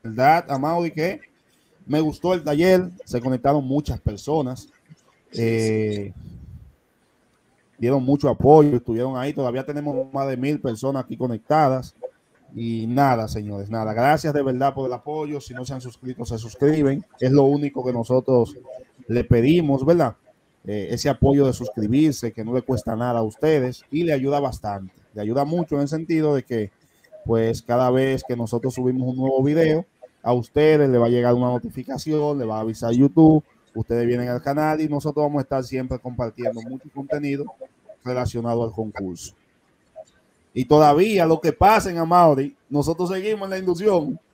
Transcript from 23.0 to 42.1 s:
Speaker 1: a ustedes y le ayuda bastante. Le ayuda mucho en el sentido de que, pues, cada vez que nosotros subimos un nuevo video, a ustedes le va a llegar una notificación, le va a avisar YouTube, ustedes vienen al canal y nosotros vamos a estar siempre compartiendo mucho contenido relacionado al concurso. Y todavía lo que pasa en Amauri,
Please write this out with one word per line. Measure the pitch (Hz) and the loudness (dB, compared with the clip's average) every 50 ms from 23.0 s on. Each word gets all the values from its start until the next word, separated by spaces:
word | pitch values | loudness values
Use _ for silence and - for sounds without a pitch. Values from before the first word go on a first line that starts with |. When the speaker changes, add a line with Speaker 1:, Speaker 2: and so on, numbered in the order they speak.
| 120 123 120 117 | -2 -2 0 -2
Speaker 1:
a | 113 | -2
ustedes | 107 - _ - 156 156 143 127 127 127 - _ _ | -4 -4 _ 0 2 2 2 0 -4 -6 -10 _ _
y | 135 160 170 | -6 -4 -2
le | 165 | -2
ayuda | 151 135 127 139 147 143 | -2 -2 -2 -2 -2 -2
bastante. | 143 127 113 - - 107 101 98 95 92 _ _ _ _ _ | -2 -4 -6 -8 -8 -8 -8 -8 -12 -16 _ _ _ _ _
Le | 104 | -8
ayuda | 104 107 120 135 143 | -6 -4 -2 -2 -2
mucho | 147 165 175 165 - 151 | -2 -2 -4 -4 -2 -2
en | 143 | -2
el | 143 139 | -2 -2
sentido | 160 160 165 156 165 160 156 151 147 | -4 -8 -4 -2 -2 0 2 0 0
de | 135 - | -2 -2
que, | _ 120 113 104 98 _ _ _ _ _ _ _ _ - - - | _ -4 -4 -4 -4 _ _ _ _ _ _ _ _ -20 -14 -4
pues, | - 113 113 113 113 113 - | 0 0 2 2 0 -2 -4
cada | _ - 120 123 127 127 | _ -2 0 0 2 2
vez | 127 131 135 135 131 127 | 2 2 2 0 -2 -4
que | - - 123 | -4 -6 -6
nosotros | 117 117 110 120 117 - 131 | -6 -4 -4 -4 -4 -4 -4
subimos | - 131 127 127 127 131 127 127 | -4 -2 -2 -2 -2 -2 -4 -4
un | 123 | -4
nuevo | 131 131 135 135 135 | -2 -2 0 0 2
video, | 135 143 151 165 165 156 156 165 180 _ _ _ - - _ _ | 2 2 2 2 2 2 2 -2 -4 _ _ _ -20 -20 _ _
a | - 113 | -2 0
ustedes | 123 123 117 - _ 147 151 156 156 151 147 135 | 0 0 -2 -2 _ 4 6 6 6 6 4 4
le | 123 | 4
va | 120 117 | 4 4
a | 120 | 4
llegar | 120 123 120 123 123 | 2 2 4 2 2
una | 123 123 123 | 2 2 0
notificación, | 123 120 120 117 - 131 120 - 135 127 - 156 151 151 147 147 147 143 | -2 -4 -6 -8 -12 -12 -10 -10 -10 -8 -4 -2 -2 0 0 -2 -2 -2
le | 120 | -4
va | 110 110 110 | -4 -4 -4
a | |
avisar | 110 113 110 - 117 117 | -4 -6 -6 -4 -2 0
YouTube, | 117 123 139 139 - 160 160 156 156 151 - _ _ _ _ _ _ | 4 4 4 4 6 6 8 8 6 4 0 _ _ _ _ _ _
ustedes | 113 110 - 117 120 120 | -8 -4 -2 -2 0 0
vienen | 120 123 123 123 123 | 0 0 0 -2 -4
al | 123 120 | -4 -4
canal | - 139 139 151 156 156 156 156 | -4 -4 -2 0 0 0 0 -2
y | 156 151 | -2 -2
nosotros | 147 143 135 151 139 151 147 | -4 -4 -4 -4 -2 -2 -2
vamos | 147 147 143 | 0 0 -4
a | |
estar | 131 _ 139 135 127 | -4 _ -4 -6 -4
siempre | 117 131 127 127 127 131 123 | -4 -6 -6 -6 -6 -8 -10
compartiendo | _ 127 123 117 123 113 - - 120 123 117 117 | _ -10 -8 -6 -8 -8 -8 -6 -6 -6 -6 -6
mucho | 113 120 131 135 - 151 _ | -10 -12 -14 -14 -16 -16 _
contenido | 139 139 139 151 147 147 143 139 139 143 113 - _ - - _ _ _ - - _ _ | -14 -8 -6 -6 -6 -4 -6 -6 -6 -8 -12 -14 _ -20 -20 _ _ _ -20 -20 _ _
relacionado | 123 123 127 123 113 - 120 117 117 117 117 | -6 -4 -4 -4 -4 -6 -6 -4 -2 -2 -2
al | 117 110 | -2 -4
concurso. | - 113 113 107 - - 98 92 87 85 - - _ _ _ _ _ _ _ _ _ _ _ _ _ - - _ _ _ _ _ _ _ _ _ _ | -6 -8 -10 -8 -8 -10 -10 -10 -10 -12 -16 -20 _ _ _ _ _ _ _ _ _ _ _ _ _ -20 -20 _ _ _ _ _ _ _ _ _ _
Y | 123 131 | -6 2
todavía | 127 151 151 156 147 147 156 196 226 214 185 165 | 4 6 8 8 6 6 4 4 2 2 2 2
lo | 160 165 160 | 2 2 2
que | - 165 | 2 -2
pasa | - _ 185 202 220 214 - 196 | 0 _ 4 6 6 4 2 -2
en | 175 165 | -4 -4
Amauri, | 165 165 | 0 4